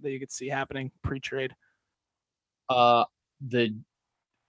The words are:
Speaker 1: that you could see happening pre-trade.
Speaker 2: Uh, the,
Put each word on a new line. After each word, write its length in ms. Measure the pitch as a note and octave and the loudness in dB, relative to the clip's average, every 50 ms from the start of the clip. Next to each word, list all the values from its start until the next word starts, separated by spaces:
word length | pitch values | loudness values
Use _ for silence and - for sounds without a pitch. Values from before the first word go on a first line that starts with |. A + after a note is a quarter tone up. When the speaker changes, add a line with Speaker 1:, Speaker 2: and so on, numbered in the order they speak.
Speaker 1:
that 100 | C#3+ C#3+ | -10 -8
you 80 | C3+ C3 | -8 -8
could 120 | C#3 - | -10 -12
see 160 | - - B2+ C3+ | -12 -10 -8 -6
happening 440 | C#3+ C3+ C3+ - - C3+ C3 C3 - _ | -6 -6 -6 -6 -6 -8 -8 -8 -10 _
pre-trade. 540 | - - C#3+ C3+ - - C#3+ C3+ C3 B2+ - _ _ _ _ _ _ _ _ _ _ _ _ _ _ _ _ _ _ _ _ _ _ - | -8 -8 -8 -6 -8 -8 -6 -6 -6 -6 -8 _ _ _ _ _ _ _ _ _ _ _ _ _ _ _ _ _ _ _ _ _ _ 0
Speaker 2:
Uh, 360 | B2+ B2 A#2+ A#2+ A#2+ A#2 A2 - _ _ _ _ _ - C3+ B2 | 4 6 6 6 6 6 4 0 _ _ _ _ _ -14 -10 -2
the, 280 | A#2+ B2 A#2 A2 G#2+ A2 - _ _ _ _ _ _ _ _ _ _ _ _ | 0 2 2 2 0 -6 -14 _ _ _ _ _ _ _ _ _ _ _ _